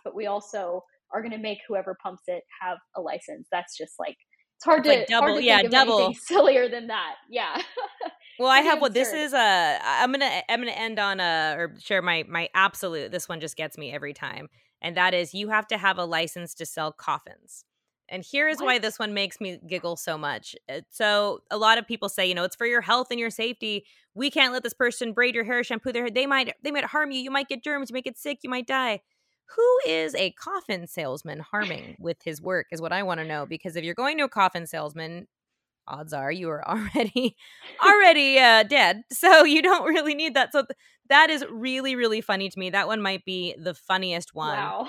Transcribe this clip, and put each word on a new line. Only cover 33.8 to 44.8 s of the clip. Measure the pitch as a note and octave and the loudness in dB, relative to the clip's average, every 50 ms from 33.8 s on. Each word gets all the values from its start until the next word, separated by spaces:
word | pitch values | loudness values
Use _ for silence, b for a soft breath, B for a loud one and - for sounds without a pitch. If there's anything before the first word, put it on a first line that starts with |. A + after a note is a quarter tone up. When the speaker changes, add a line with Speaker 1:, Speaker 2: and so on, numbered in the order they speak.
| D#3+ | -8
Speaker 2:
you're | E3+ E3+ | -8 -6
going | - B3+ C#4+ D#4+ D#4 | -4 -4 -2 -2 -2
to | C#4+ | -2
a | B3+ | -2
coffin | - G#3+ F#3+ F3+ - F3 E3 | 0 2 2 2 0 -2 -10
salesman, | D3+ - D#3 D3+ D3+ D3 E3 E3 D#3+ E3+ F3 - _ _ _ _ _ _ _ _ _ _ _ - - | -8 -8 -8 -8 -8 -10 -10 -12 -10 -12 -14 -16 _ _ _ _ _ _ _ _ _ _ _ -16 -14
odds | - C#3+ D#3 D#3 | -14 -12 -12 -10
are | D3+ C#3 C3+ C#3+ | -8 -6 -4 -4
you | E3 F#3 F3 E3 | -4 -4 -4 -6
are | D3+ D3 | -6 -6
<laughs> | - - | -4 -4
already, | F#3 A3 G#3+ - - C#4+ A#3 G3+ - B3 B3+ A3+ - B B B B B | -4 -4 -4 -4 -2 -2 -2 0 -2 -2 -2 -2 -4 B B B B B
Speaker 1:
<laughs> | B B B B - | B B B B 8
Speaker 2:
already, | G4 G#4 G#4 G4 F4 D#4+ D4 C#4 C4+ C4+ C4 | 8 8 10 10 8 8 8 6 6 6 8
uh, | B3+ A#3 A3+ A3 | 10 10 10 8
dead. | G#3+ G3+ C#4+ C4+ G#3 F3 F#3+ G#3+ - - | 8 6 4 6 6 6 4 0 -4 -10
So | B3+ - E4+ F#4 F4 D#4+ F4 | -4 4 8 10 12 12 10
you | D4+ C#4+ D#4+ | 10 6 4
don't | - F#4 F4 E4+ - D#4+ | 4 4 4 4 4 2
really | D#4+ D#4+ D4 D4+ D4 | 2 2 2 0 -2
need | D4 D#4+ D#4 A#3 | -2 -2 0 2
that. | C4+ A#3+ A#3 | 2 0 2
So | - C#4 | 2 0
th-, | - - C4 b b b b b b - | -2 -2 -4 b b b b b b 4
that | C#4 D4 D#4+ D#4 | 6 8 8 6
is | D#4 C4+ - - | 4 0 -4 -8
really, | A#3 A3 A#3 C4 C4 C4 C4 C4+ C4 | -10 -8 -6 -4 -4 -2 -2 -2 -2
really | B3 A#3 A3 A3 A3 | 0 0 0 0 -2
funny | - - G3 F#3+ G3 F#3+ | -2 -2 -2 -2 -2 -6
to | - F#3+ | -6 -8
me. | F#3 F#3 | -6 -2
That | F#3 G3+ F3+ | 0 0 0
one | G3+ A3 A3 | 0 -2 -2
might | G3+ F#3+ F#3+ F#3 - | -2 -2 -4 -4 -6
be | F#3+ F#3 F3+ F3 F3 - - | -8 -6 -6 -6 -8 -8 -8
the | E3 F3+ D#3 | -8 -8 -8
funniest | - _ - F#3 F#3 F#3+ F3+ E3+ F3 F3 - - | -8 _ -2 -2 -2 0 -2 -4 -6 -6 -8 -10
one, | D#3 D#3 D3+ C#3+ | -8 -6 -4 -4
Speaker 1:
Wow. | C#3 - - F#3+ G3+ | -4 -4 -6 -6 -6